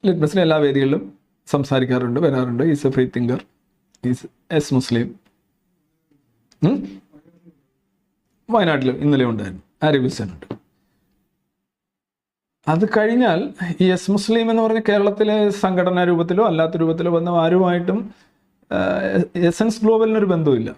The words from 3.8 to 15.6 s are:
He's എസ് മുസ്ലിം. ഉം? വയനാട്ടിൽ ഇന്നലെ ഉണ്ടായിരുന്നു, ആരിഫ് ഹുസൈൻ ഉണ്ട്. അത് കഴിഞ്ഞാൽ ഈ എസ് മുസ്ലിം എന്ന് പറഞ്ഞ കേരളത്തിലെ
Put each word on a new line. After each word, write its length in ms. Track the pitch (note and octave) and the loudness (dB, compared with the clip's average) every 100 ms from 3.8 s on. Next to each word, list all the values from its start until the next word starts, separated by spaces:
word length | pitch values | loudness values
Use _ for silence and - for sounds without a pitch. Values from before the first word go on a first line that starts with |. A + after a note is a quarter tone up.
| _ _ | _ _
He's 160 | B2 B2 - _ _ D#3+ | -4 -4 -8 _ _ -4
എസ് 160 | D3 C3 | 0 -2
മുസ്ലിം. 320 | B2+ A#2 A3 - _ _ _ _ _ _ _ _ _ _ _ _ _ _ D#3+ | 0 -2 -2 -10 _ _ _ _ _ _ _ _ _ _ _ _ _ _ -2
ഉം? 80 | C#4 - - _ - _ _ E3+ _ _ _ _ _ _ _ _ _ - | -2 -6 -16 _ -20 _ _ -20 _ _ _ _ _ _ _ _ _ -2
വയനാട്ടിൽ 360 | A3+ F3 D3 C3 B2+ | 0 2 2 0 0
ഇന്നലെ 220 | D3 C#3 B2 | 2 2 2
ഉണ്ടായിരുന്നു, 320 | A2 G2 F#2 _ _ D3 | -2 -8 -12 _ _ 0
ആരിഫ് 180 | D3 B2 | 2 0
ഹുസൈൻ 220 | - G2+ | -4 -10
ഉണ്ട്. 120 | E2+ - - _ _ _ _ _ _ _ _ _ _ _ _ _ _ _ _ _ _ _ _ - | -10 -16 -16 _ _ _ _ _ _ _ _ _ _ _ _ _ _ _ _ _ _ _ _ -4
അത് 100 | D#3+ G#3+ A3 | 0 0 0
കഴിഞ്ഞാൽ 440 | G#3+ A#3+ A#3+ E3 - - F3 E3+ | 0 2 2 0 -4 -8 -8 0
ഈ 40 | F#3 F3+ | 0 0
എസ് 120 | - | 0
മുസ്ലിം 320 | G3+ G3+ A#3 A3+ | -2 0 0 0
എന്ന് 120 | A3+ | 0
പറഞ്ഞ 160 | A3+ A3+ A3 | 0 0 0
കേരളത്തിലെ 500 | G#3 G3+ G3+ G#3+ G#3+ G#3 G3 | 2 2 2 0 2 2 0